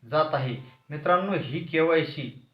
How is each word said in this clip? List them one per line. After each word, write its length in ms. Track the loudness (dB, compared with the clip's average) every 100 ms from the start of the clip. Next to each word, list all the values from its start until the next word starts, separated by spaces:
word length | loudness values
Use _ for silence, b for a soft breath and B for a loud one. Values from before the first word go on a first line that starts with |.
| -2
जात 240 | 2 2
आहे. 220 | 2 -2 -4 -10 B -14
मित्रांनो, 420 | -4 2 2 2 -2
ही 200 | -2 -6
केवायसी 880 | -2 2 4 4 0 -4 -10 -12 -20